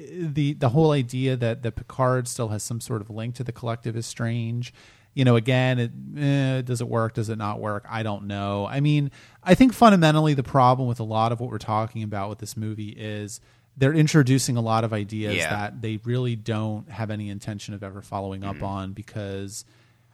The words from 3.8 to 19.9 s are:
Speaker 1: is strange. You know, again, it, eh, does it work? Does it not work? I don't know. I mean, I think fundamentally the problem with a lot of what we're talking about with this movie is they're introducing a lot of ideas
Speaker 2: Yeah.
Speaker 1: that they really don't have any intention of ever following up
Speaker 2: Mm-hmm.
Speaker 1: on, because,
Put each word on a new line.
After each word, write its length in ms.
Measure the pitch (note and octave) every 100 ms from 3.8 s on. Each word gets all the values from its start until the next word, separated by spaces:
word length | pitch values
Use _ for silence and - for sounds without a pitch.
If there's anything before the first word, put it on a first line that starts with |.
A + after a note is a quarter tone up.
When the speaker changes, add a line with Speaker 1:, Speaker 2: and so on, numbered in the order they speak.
| A#2 A2+
Speaker 1:
is 100 | A2+
strange. 680 | - A#2 A#2 A2+ A#2+ A#2+ - - _ _
You 120 | C#3
know, 120 | B2+ A#2
again, 420 | A2 B2+ B2+ B2
it, 120 | A#2 B2+ - D3
eh, 400 | C#3+ C#3 C3+ C3
does 180 | B2+ B2
it 80 | A#2+
work? 260 | A#2 A2+
Does 160 | B2 A2
it 60 | A2
not 200 | G#2 A2+
work? 260 | G#2+ G#2 -
I 140 | A2+
don't 240 | A2 G2+ G2+
know. 400 | G2+ G2+ G2+ G2+
I 100 | C3+
mean, 300 | D3 D3 C#3+ - - _
I 120 | -
think 180 | F3+ C4
fundamentally 600 | - A#3 G3 D#3+ D3+ D#3
the 80 | C#3
problem 440 | A#2+ C#3 B2+ C3 B2+
with 120 | A#2+
a 40 |
lot 280 | A2 A2 A2+
of 80 | A#2
what 100 | B2
we're 80 | G#2+
talking 440 | - G#2+ A2+ A2+
about 260 | G#2+ G2+ G2+
with 100 | G#2
this 160 | A2+ -
movie 340 | G#2+ G#2+ G#2
is 500 | A2+ G#2+ G#2 G#2 A2 _ _ _ -
they're 160 | C3+
introducing 600 | D#3 D3+ D#3+ B2 C3+ - A#2+
a 40 |
lot 220 | A2+ A2+
of 80 | A2+
ideas 440 | A2 G2+ A2 G#2+ F#2
Speaker 2:
Yeah. 140 | D#2+
Speaker 1:
that 300 | G#2 G#2 B2+
they 160 | A2+ A2
really 320 | A2+ B2 B2 A#2
don't 520 | A2 A2 A2 G#2+ G2+
have 200 | G#2 G#2+
any 180 | G#2 G#2
intention 420 | G2 - G#2 -
of 80 | G2+
ever 180 | G2 G2
following 420 | - G2+ G2 F#2+
up 120 | G2 G2
Speaker 2:
Mm-hmm. 80 |
Speaker 1:
on, 280 | G2+ G2 F#2+
because, 720 | G2+ G#2 A2 G2+ G2 G2 G#2+ - _ _